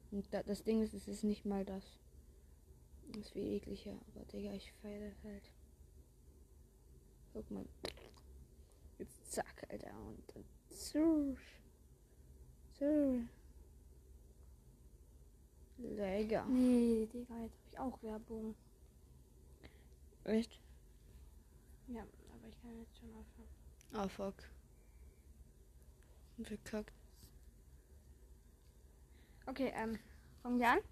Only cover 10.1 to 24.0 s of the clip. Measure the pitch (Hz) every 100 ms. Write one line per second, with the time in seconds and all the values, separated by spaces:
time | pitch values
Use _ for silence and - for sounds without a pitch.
10.1 | 110 - - - - - - - 294 330
11.1 | 311 285 254 - - - - - - -
12.1 | - - - - - - - 285 302 285
13.1 | 247 233 - - - - - - - -
14.1 | - - - - - - - - - -
15.1 | - - - - - - - 233 214 190
16.1 | 196 214 214 - 254 254 240 233 226 220
17.1 | 240 247 233 226 - - - 269 214 220
18.1 | 214 220 226 220 220 - - - - -
19.1 | - - - - - - - - - -
20.1 | - - 220 233 - - - - - -
21.1 | - - - - - - - - 226 196
22.1 | - - 233 220 214 240 226 226 - 233
23.1 | 220 214 - 226 - - - - 214